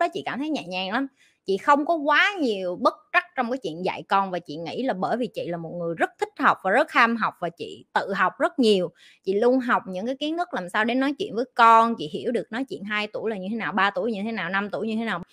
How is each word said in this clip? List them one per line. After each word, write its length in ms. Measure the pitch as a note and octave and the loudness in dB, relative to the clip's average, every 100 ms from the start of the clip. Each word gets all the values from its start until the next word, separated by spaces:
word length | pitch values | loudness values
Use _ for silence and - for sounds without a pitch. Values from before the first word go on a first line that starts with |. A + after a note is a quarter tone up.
đó 80 | E4+ | -2
chị 100 | E4+ | -4
cảm 140 | - A#3 | -6 -6
thấy 120 | D#4 | -4
nhẹ 120 | C4+ E3 | -4 -6
nhàng 260 | F#3 F#3+ | -6 -4
lắm. 140 | A#3 C#4 _ _ _ - | -4 -4 _ _ _ -4
Chị 100 | G3 | 0
không 300 | - C#4+ D4+ | 4 4 4
có 80 | |
quá 380 | E4+ C#4+ D4 F#4+ G4 | 0 2 4 4 2
nhiều 360 | C4 G3 F3+ F3 | -2 0 -4 0
bất 140 | C#4 - _ | 0 -2 _
trắc 120 | A#3+ - - | -2 -2 -4
trong 140 | A#3 | -4
cái 80 | F#3 | -4
chuyện 260 | - D#3+ | -6 -4
dạy 180 | F#3 - E3 | -4 -4 0
con, 220 | G3 G3 | 0 0
và 80 | F3+ | -4
chị 180 | F3 D#3+ | -6 -10
nghĩ 260 | E3 A#2+ | -8 -4
là 120 | C4 | -4
bởi 220 | F#3 F3 A3+ | -2 -2 -2
vì 100 | A3 | -4
chị 140 | E3+ C#3 | -6 -6
là 80 | E3+ | -6
một 140 | E3 F3 | -6 -6
người 160 | E3+ E3 | -6 -2
rất 120 | - - | -2 -2
thích 80 | G#4 - | -8 0
học 200 | A#3 - | 2 2
và 60 | F#3+ | 2
rất 220 | A#3 D4+ | 2 4
ham 240 | C#4+ A#3 A#3 | 4 4 2
học 180 | F3 - | -4 -4
và 80 | E3+ | -8
chị 360 | - G2 A2 - | -6 -12 -14 -4
tự 180 | G3+ D3+ | -2 -2
học 180 | G3 F3+ - | 0 0 2
rất 200 | E4+ - | -2 2
nhiều. 320 | A3 G3 E3+ - - _ | 4 4 2 -6 -20 _
Chị 100 | - | -2
luôn 240 | G3+ A#3+ C4 | 2 4 2
học 220 | B3 G#3 F#3+ | 2 0 -2
những 200 | F#3 A#3 | -6 -6
cái 100 | C4+ | -4
kiến 200 | D4 E4+ | -4 -4
thức 160 | F4 | -4
làm 140 | G3+ F3+ | -6 -4
sao 160 | G#3+ | 0
để 100 | A3+ | 0
nói 200 | B3+ C#4 C#4 | 2 0 -2
chuyện 160 | - G#3 | -4 -4
với 80 | C4+ | -2
con, 400 | - A3+ A3+ A#3 A3+ | 6 8 8 6 0
chị 100 | D3+ | -6
hiểu 200 | D#3+ B2+ | -6 -4
được 140 | A3 - | -4 -4
nói 120 | A3+ C4+ | -6 -6
chuyện 160 | - | -8
hai 220 | G3+ G#3 G#3+ | -6 -6 -4
tuổi 240 | - G3+ | -6 -6
là 60 | G3+ | -6
như 120 | F#3 | -6
thế 60 | A3+ | -6
nào, 160 | D#3+ | -4
ba 180 | F#3+ G3 | 0 0
tuổi 220 | F#3 A3+ | 0 -2
như 100 | G3 | -4
thế 80 | A3 | -4
nào, 180 | A3 E3+ | -4 -4
năm 200 | G3 G3+ | -2 -4
tuổi 180 | D#3+ A3 | -4 -4
như 80 | A3 | -4
thế 80 | |
nào. 180 | A3+ F3 - | -4 -6 -8